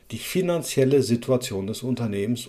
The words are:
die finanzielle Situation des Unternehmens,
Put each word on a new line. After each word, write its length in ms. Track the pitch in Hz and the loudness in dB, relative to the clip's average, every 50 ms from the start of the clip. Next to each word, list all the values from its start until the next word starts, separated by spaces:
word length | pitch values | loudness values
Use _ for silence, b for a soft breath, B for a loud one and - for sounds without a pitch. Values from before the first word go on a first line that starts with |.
| _ _ | _ _
die 80 | 113 - | -12 -12
finanzielle 840 | - - - 180 185 175 175 165 - - - 139 131 131 143 139 | -10 -2 -2 0 0 2 0 -2 -2 -2 2 2 4 6 6 4
Situation 640 | 123 104 117 117 - - 127 123 - - 104 95 98 | 4 4 2 0 2 0 0 0 0 -4 -6 -6 -4
des 160 | 101 110 - | -6 -6 -6
Unternehmens, 680 | - 131 123 123 120 107 101 101 101 110 123 123 - | -4 -4 -2 -2 -2 -2 -2 -2 0 0 -2 -2 -4